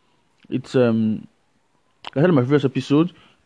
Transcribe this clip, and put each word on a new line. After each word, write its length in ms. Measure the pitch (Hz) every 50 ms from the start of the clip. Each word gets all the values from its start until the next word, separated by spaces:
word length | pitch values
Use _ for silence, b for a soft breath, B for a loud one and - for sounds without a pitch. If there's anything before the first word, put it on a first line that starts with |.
| _ _ _ _ _ _ _ _ _ -
it's, 280 | - 131 - - -
um, 500 | 131 123 117 113 113 110 110 107 - - - _ _ _ _ _ _ _ _ _ _ _ _ _ _ - - -
I 60 | 135
had 100 | 160 185
my 140 | 165 135 123
first 200 | 127 147 139 131
episode, 480 | 131 - 135 - - 139 151 170 180 - b b b b b b